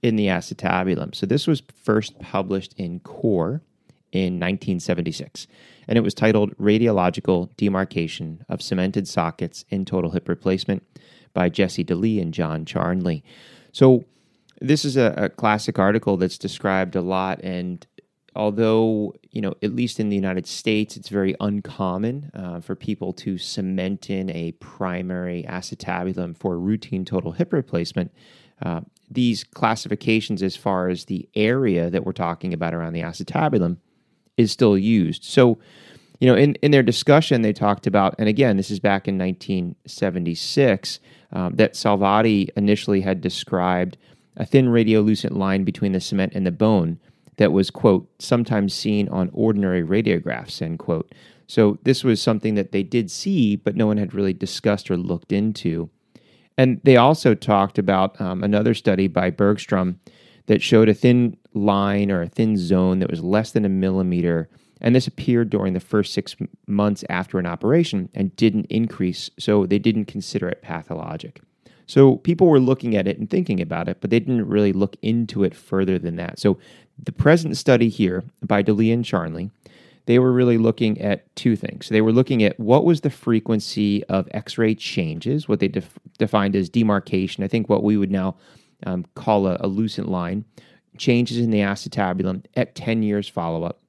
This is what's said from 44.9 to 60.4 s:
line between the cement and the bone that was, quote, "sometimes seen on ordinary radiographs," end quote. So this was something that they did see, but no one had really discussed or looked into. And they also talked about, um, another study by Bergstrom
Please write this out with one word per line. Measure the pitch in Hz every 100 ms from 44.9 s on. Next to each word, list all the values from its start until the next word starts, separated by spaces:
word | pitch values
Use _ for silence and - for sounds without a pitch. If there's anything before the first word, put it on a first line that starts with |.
| 110 107 107 -
line | 98 95 98
between | 95 - 101
the | 95
cement | - 98 92 107
and | 92
the |
bone | 85 110 104 82 82 _ _ _ -
that | 104
was, | 90 95
quote, | - 120 95 - _
"sometimes | - 120 113 110 98
seen | - 113 104 101
on | 92 90
ordinary | - 110 104 98 90
radiographs," | 82 98 107 87 - 60 - -
end | 82 82
quote. | - 80 - - - _ _
So | - 104 104
this | - 135
was | 131 110
something | - 110 110
that | 107 95
they | 98
did | 92 120 98
see, | - 196 190 110 101
but | -
no | 101 110
one | 104
had | 98
really | 101 98
discussed | 90 95 - 110 98 -
or | 90
looked | 90 85 _
into. | 98 107 107 87 80 82 _ _ _ _ _ _ -
And | 131 120
they | 135 127
also | 123 160 131
talked | 107 - 101 98 -
about, | 98 95 95 -
um, | 95 92
another | 101 104 110
study | 113 - 95 95
by | 85 92
Bergstrom | 82 101 104 - 98 92 90 - _ _ _